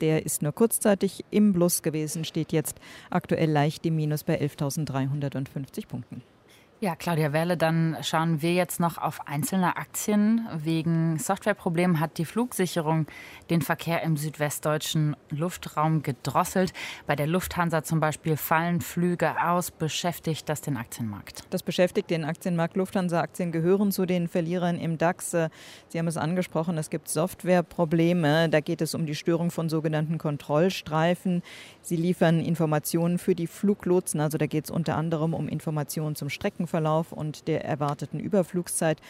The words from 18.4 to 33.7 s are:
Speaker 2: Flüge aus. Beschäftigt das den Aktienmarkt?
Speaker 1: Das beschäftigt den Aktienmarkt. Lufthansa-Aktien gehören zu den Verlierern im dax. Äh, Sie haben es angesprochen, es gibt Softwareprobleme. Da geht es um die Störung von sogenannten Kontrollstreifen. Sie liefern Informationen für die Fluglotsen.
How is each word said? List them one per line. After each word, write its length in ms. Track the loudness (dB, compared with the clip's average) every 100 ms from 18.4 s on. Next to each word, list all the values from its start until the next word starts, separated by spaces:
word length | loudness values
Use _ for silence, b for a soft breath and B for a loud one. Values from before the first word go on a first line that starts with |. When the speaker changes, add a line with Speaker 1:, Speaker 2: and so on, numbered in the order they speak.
| 2 2 2 0
Speaker 2:
Flüge 600 | -2 -2 0 2 0 2
aus. 300 | 2 2 0
Beschäftigt 800 | -4 -4 -2 -4 -4 -4 -4 -4
das 100 | -4
den 160 | -4 -6
Aktienmarkt? 680 | -6 -6 -6 -6 -12 -16 -8
Speaker 1:
Das 120 | -8
beschäftigt 460 | -4 2 2 2 -2
den 160 | -2 -4
Aktienmarkt. 500 | -4 -2 0 0 0
Lufthansa-Aktien 800 | -2 0 0 0 -2 -2 -2
gehören 400 | 0 2 4 2
zu 120 | 2 0
den 220 | 0 0
Verlierern 500 | -2 -2 0 0 0
im 200 | -2 0
dax. 360 | 0 0 -2
Äh, 140 | 0 0 B B B B
Sie 120 | -4
haben 80 | -2
es 80 | -2
angesprochen, 600 | -2 -2 -2 -2 -2 -2
es 120 | -4
gibt 180 | -6 -4
Softwareprobleme. 1400 | -2 -2 -2 2 2 2 0 2 4 4 4 4 4 4
Da 100 | 2
geht 220 | 2 -2
es 120 | -2
um 120 | -2 -4
die 100 | -4
Störung 360 | 0 0 0
von 180 | -2 -2
sogenannten 480 | 0 0 0 0 -2
Kontrollstreifen. 1300 | -2 -4 0 4 4 2 -2 2 2 2 0 -2 -4 B B B
Sie 140 | -4 0
liefern 460 | 2 4 4 4
Informationen 800 | 2 2 2 2 0 0 2 0
für 160 | 0 0
die 120 | -2
Fluglotsen. 720 | 0 2